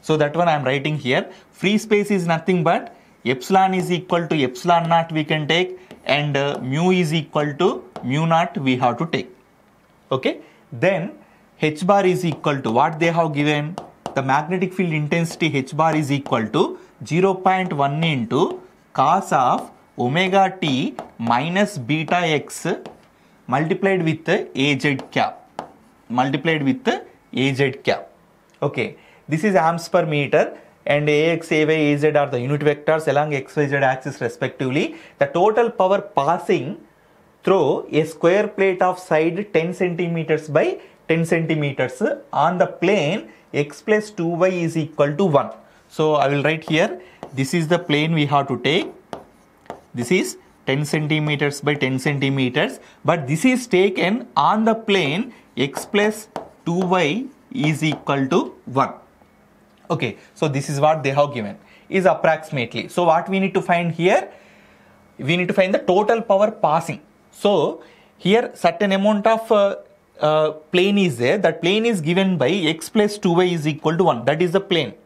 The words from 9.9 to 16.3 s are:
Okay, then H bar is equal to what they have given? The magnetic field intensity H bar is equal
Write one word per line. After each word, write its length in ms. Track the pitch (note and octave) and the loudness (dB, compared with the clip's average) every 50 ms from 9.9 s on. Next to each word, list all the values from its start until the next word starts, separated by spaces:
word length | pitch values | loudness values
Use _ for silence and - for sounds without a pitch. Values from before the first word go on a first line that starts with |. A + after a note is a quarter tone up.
| _ _ _ _ | _ _ _ _
Okay, 300 | C3+ C3 - B3 E4+ - - - _ _ _ _ - | -4 -2 -2 -2 -4 -4 -12 -20 _ _ _ _ -8
then 400 | A#2 C3 F3+ G3 E3+ E3 A3 - - - _ _ _ _ _ _ _ | 0 0 0 0 0 -4 -6 -10 -14 -20 _ _ _ _ _ _ _
H 260 | - D#3 D#3 D3+ F#3 | -2 -2 -2 -2 0
bar 180 | F3+ G3+ G3+ G3 | 2 2 4 4
is 200 | F#3 F3+ D#3 - | 2 0 0 -2
equal 360 | E3+ C#3+ - - D#3+ D3 C3+ B2+ | -4 -4 -2 -2 -2 -2 -2 -2
to 80 | A#2 A2 | 0 0
what 260 | A#2+ C#3 D#3+ E3 D#3 | 2 2 0 0 0
they 140 | E3 E3+ E3 | -2 0 2
have 200 | E3 E3 D#3+ D3+ | 0 0 0 0
given? 420 | C#3+ D3 D3 D3+ D3 D3 D3+ F3 - - - - _ _ - - | -2 0 0 0 0 -2 -6 -8 -12 -16 -18 -20 _ _ -6 -4
The 80 | - C3+ | -4 0
magnetic 500 | C3+ C3+ C#3+ D#3 D#3 F3+ F#3 F#3 F#3 - | 0 0 0 0 -2 -2 -2 -2 -4 -2
field 200 | - F#3+ F3 D#3 | -4 -2 -2 -2
intensity 600 | D3+ D3+ D3 F3 E3+ E3+ E3 - - F3 D#3+ C3+ | -2 -2 -2 -2 -2 -2 -2 -4 -2 -2 0 0
H 200 | C#3+ C3 - - | -2 -4 -4 -2
bar 180 | D3 D#3 D#3+ D#3 | 0 0 2 2
is 160 | D#3 D#3 C3 | 0 0 0
equal 380 | C#3+ C#3 C#3 - | -2 -2 -2 -2